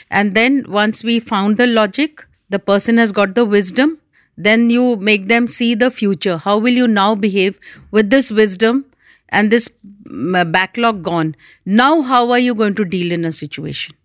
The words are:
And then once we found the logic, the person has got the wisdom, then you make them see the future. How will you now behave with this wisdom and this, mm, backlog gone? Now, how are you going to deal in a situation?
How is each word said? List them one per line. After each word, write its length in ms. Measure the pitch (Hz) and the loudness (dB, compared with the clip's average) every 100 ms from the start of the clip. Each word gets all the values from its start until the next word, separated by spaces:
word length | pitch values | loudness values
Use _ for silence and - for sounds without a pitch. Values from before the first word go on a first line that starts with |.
| - | -6
And 240 | 196 208 | -2 0
then 320 | 196 233 277 - | 2 2 0 -2
once 340 | 202 214 220 | -2 -2 -2
we 160 | 226 233 | -2 -2
found 380 | 226 208 202 214 | -2 -2 0 0
the 100 | 247 | 2
logic, 580 | 226 208 190 302 - - _ _ | 2 0 -2 -6 -6 -20 _ _
the 80 | 196 | -6
person 400 | - 196 214 233 | 0 0 2 2
has 120 | 226 | 2
got 240 | 196 202 | 0 -2
the 120 | 190 233 | 0 2
wisdom, 520 | 208 185 185 294 320 _ _ _ - 185 | 0 0 0 0 -2 _ _ _ -4 2
then 240 | 226 233 | 2 4
you 140 | 240 247 233 196 | 2 2 0 0
make 160 | 214 190 | -2 2
them 200 | 233 240 | 0 0
see 260 | - 233 | -2 -2
the 160 | 233 254 | 2 0
future. 460 | 247 202 196 202 170 196 | 0 -2 -2 -2 -4 0
How 100 | 208 233 | 0 2
will 80 | 247 | 2
you 40 | 247 | 2
now 280 | 208 196 | 2 2
behave 440 | 220 208 196 190 196 - - - | 2 0 0 -2 -2 -20 -20 -2
with 200 | 208 208 | 0 4
this 200 | 269 262 | 2 2
wisdom 540 | 214 214 185 226 254 269 _ _ _ _ | 2 0 2 0 0 -4 _ _ _ _
and 220 | 190 208 | -2 2
this, 180 | 233 - - 98 101 - | 0 0 -10 -20 -20 -18
mm, 440 | 87 143 185 170 | -8 -2 -2 0
backlog 500 | 170 190 - 233 208 | -2 -2 -2 -2 -2
gone? 320 | 175 170 156 151 - _ - | -4 -2 -2 -6 -20 _ 0
Now, 360 | 208 262 330 | 2 4 2
how 280 | 254 254 240 | 2 0 2
are 80 | 247 | 2
you 160 | 247 | 0
going 220 | 220 214 196 | 0 -2 -2
to 80 | |
deal 260 | 190 180 175 | -4 -2 -4
in 120 | 170 | -4
a 80 | 165 | -4
situation? 600 | 156 147 - 151 139 - - | -6 -10 -12 -12 -10 -12 -16